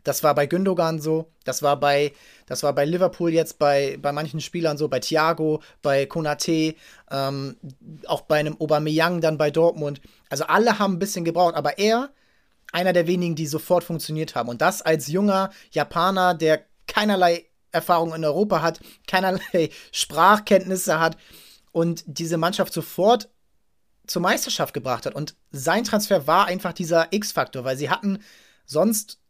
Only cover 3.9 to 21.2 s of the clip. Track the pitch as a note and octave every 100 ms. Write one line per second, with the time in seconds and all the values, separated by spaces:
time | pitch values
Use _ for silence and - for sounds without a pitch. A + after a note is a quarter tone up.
3.9 | C#3 C#3+ D3 D#3 D#3 - F3 D#3+ D3 D3+
4.9 | C3 - D#3 D#3 D#3+ D#3 D3+ - _ D3
5.9 | C#3 C#3 E3 D3+ D3 - E3 D#3 D#3 -
6.9 | - - C3+ C3+ C#3 C#3 - D3 C3 -
7.9 | D#3 - D#3+ - D3+ D3+ D3+ D3+ D3+ D3+
8.9 | D#3 E3 F3 D#3+ D#3 D3+ D3+ E3+ E3+ D3
9.9 | C#3+ - _ - C3+ D#3 F3 A#3 G#3 G3
10.9 | F3 G3+ F#3 E3 E3+ F3+ E3 D3 C#3 G#3
11.9 | A3+ C#4 _ _ _ _ _ - E3+ F#3
12.9 | F3 E3 F3+ F3 D#3 D#3 D3+ - F3 -
13.9 | E3 - D#3 D3+ C3 A#2+ A#2+ D#3+ G3+ E3
14.9 | D#3+ C#3 F3 G3+ F#3+ G3 - - D#3+ D3
15.9 | E3+ F3+ G3 F3+ E3 D#3+ D#3 - _ -
16.9 | - G#3+ G3 F3 E3+ - _ _ E3+ D#3+
17.9 | E3+ E3 D#3+ D#3 D3+ G#3 F3 E3 E3 -
18.9 | - - F#3 F#3+ F#3 - F3+ D#3 - -
19.9 | - - D3+ F3+ G#3 G#3 G3 F#3 F#3 F#3+
20.9 | D#3+ D#3+ D#3+